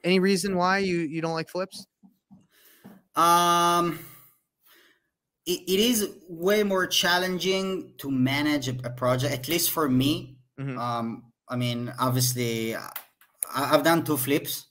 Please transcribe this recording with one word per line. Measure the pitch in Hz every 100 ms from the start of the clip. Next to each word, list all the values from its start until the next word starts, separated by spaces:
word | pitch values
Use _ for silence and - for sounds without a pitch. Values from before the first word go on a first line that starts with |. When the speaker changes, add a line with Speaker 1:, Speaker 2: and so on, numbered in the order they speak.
Speaker 1:
Any | 175 185
reason | 185 190 196
why | 180 180 196
you, | 196 175
you | 160 160
don't | 165
like | 160 160
flips? | 180 190 - - _ - _ _ - _ _ _ _ - - _
Speaker 2:
Um, | 151 170 175 175 170 175 175 170 - - - _ _ _ _ _ _ _ _ _ _ _ _
it, | - 175 -
it | 190
is | 233 226 196 - -
way | 165 180 208
more | 202 190 180
challenging | - 175 180 185 180 180 190 190 190 - -
to | 139
manage | 131 127 139 151 147 127
a, | 127
a | 117
project, | - 123 127 127
at | 127 139
least | 170 -
for | 170 147
me. | 127 135 170 - - _ -
Speaker 1:
Mm-hmm. | 139 127
Speaker 2:
Um, | 120 117 117 101 - _ _
I | 123
mean, | 123 120 120 123
obviously, | 127 127 127 123 120 113 113
I, | 104 - - - _ _ _ -
I've | 131 139 151
done | 147 165
two | 156 143
flips. | 127 147 - - -